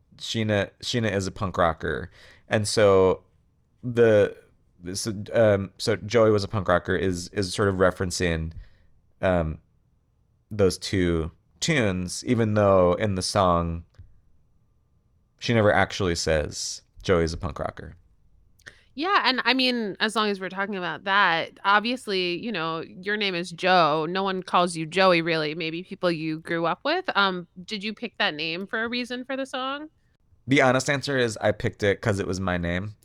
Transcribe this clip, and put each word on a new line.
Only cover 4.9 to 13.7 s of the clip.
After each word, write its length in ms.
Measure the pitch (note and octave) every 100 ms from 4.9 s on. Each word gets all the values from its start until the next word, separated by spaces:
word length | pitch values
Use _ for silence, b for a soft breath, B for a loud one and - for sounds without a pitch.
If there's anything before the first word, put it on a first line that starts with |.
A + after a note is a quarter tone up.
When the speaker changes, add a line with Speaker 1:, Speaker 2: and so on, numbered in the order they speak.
Speaker 1:
so, 200 | G2 A#2+ G2+ G#2
um, 360 | A#2 G#2+ G2+ F#2+ -
so 160 | -
Joey 380 | G2+ A2 A#2 A2
was 100 | G#2
a 60 | G2
punk 180 | G#2+ F#2
rocker 300 | F2 - F#2
is, 320 | F#2+ F2 F2
is 260 | - F#2
sort 140 | - G2+
of 80 | F#2+
referencing, 800 | F#2 - F#2+ - F2+ E2 D#2+ D#2+ b b b b _ _
um, 360 | F#2+ F2+ D#2+ D2+ _ _ _ _ _ _ _ _ _
those 280 | G#2 F#2+ -
two 540 | - G2 F2 E2 D#2+ - _ _
tunes, 640 | - D#3 G#2+ F2+ F2+ - -
even 280 | A#2 A2+
though 380 | G#2+ G2+ F#2+ F2+
in 220 | F2+ G#2+ F#2
the 60 |
song 600 | - G#2+ F#2 E2+ E2+